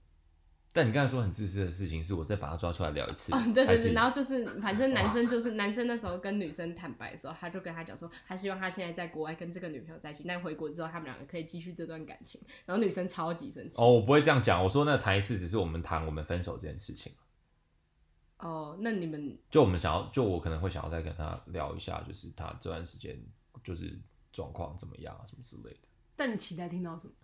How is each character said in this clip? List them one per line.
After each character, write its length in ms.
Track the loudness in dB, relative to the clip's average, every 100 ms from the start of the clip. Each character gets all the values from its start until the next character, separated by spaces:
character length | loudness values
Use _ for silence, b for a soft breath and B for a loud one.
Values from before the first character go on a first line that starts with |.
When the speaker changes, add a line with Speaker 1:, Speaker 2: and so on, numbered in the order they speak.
| _ _ _ _ _ _ _
Speaker 1:
但 140 | 2 4
你 60 |
刚 100 | 6
才 80 | 4
说 120 | 2
很 100 | 0
自 140 | 0 -2
私 180 | 0
的 60 | -2
事 180 | -2 -2
情， 160 | -2
是 80 | -2
我 100 | -2
再 140 | -2 -2
把 140 | -2
他 40 |
抓 160 | -2 -2
出 120 | 0
来 80 | -2
聊 180 | -2 -4
一 40 |
次， 180 | -6 0
Speaker 2:
哦， 80 | 2 4
对， 80 |
对， 100 | 4
对， 20 | 6
Speaker 1:
还 100 | 6
是？ 140 | 6
Speaker 2:
然 100 | 4
后 100 | 4
就 80 | 2
是， 220 | 0 0 -2 -4
反 160 | -2 2
正 160 | 4
男 160 | 4 4
生 180 | 4 2
就 140 | 2
是， 80 | 0
Speaker 1:
哇。 60 |
Speaker 2:
男 180 | 0 0
生 140 | 0 0
那 100 | -2
时 100 | -4
候 120 | -4
跟 200 | -2 -2
女 120 | -2
生 240 | -4 -8
坦 180 | -8 -12
白 200 | -10 -12
的 40 | -10
时 100 | -12
候， 80 | -10
他 80 | -8
就 100 | -8
跟 140 | -8
他 80 | -10
讲 140 | -10 -12
说， 140 | -14 B -10
他 100 | -6
希 140 | -4
望 80 | -4
他 100 | -4
现 180 | -4 -6
在 60 |
在 140 | -4 -6
国 160 | -4
外 120 | -6
跟 160 | -6 -8
这 80 | -8
个 120 | -8
女 100 | -8
朋 140 | -12
友 40 | -14
在 120 | -12
一 40 |
起， 100 | -10 -6
但 100 | -4
回 160 | -4
国 140 | -4 -6
之 140 | -4
后 60 | -6
他 120 | -6
们 40 |
两 140 | -8 -12
个 60 |
可 140 | -8 -8
以 60 |
继 140 | -8 -10
续 140 | -10
这 140 | -8 -8
段 180 | -8
感 140 | -12 -14 -18
情。 120 | -18 -18 B -2
然 100 | 2
后 80 |
女 60 | 4
生 180 | 2 -4
超 240 | -2 -4
级 180 | -4 -8
生 140 | -10 -10
气。 100 | 6
Speaker 1:
哦， 100 | 10
我 120 | 10
不 100 | 10
会 80 | 8
这 100 | 10
样 120 | 6
讲， 200 | 6 6
我 60 | 6
说 160 | 4
那 140 | 4 4
谈 180 | 4 4
一 40 |
次 160 | 4 -2
只 100 | 0
是 80 | 0
我 80 |
们 160 | 0 -2
谈 240 | -2 -2
我 60 | -2
们 120 | -4
分 200 | -2 -2
手 160 | -2 -6
这 100 | -8
件 100 | -10
事 140 | -10
情。 180 | -12 -14 -20 _ _ _ _ _ _ _ _ _ _ _ _
Speaker 2:
哦， 360 | -8 -6 -8 -4
那 80 | -2
你 160 | -2 -2
们 320 | -4 -6 -10 _
Speaker 1:
就 140 | 8
我 40 | 8
们 140 | 6
想 100 | 2
要， 160 | 2 0
就 100 | 2
我 160 | 2 2
可 120 | 0
能 100 | 0
会 80 | -2
想 140 | -2
要 80 | -4
再 100 | -4
跟 100 | -4 -4
他 260 | -6 -6 -6
聊 280 | -6 -4
一 60 | -6
下， 240 | -6 -8 -8
就 60 |
是 180 | -12 -12 -10
他 180 | -10 -8
这 80 | -8
段 160 | -8
时 140 | -8 -12
间 200 | -12 -12 -14 -20 _ -18
就 100 | -10
是 240 | -8 -8 -10 -16 _ _
状 220 | -10 -10
况 240 | -8 -8 -10
怎 100 | -14
么 80 | -12
样 180 | -14 -14
啊， 80 |
什 100 | -16
么 80 | -18
之 140 | -18 -18 -18
类 60 |
的。 160 | -20 _ _ _
Speaker 3:
但 160 | -4 -4
你 60 | -2
期 180 | -6
待 140 | -6 -6
听 140 | -6
到 160 | -6 -8
什 100 | -14
么？ 60 | -20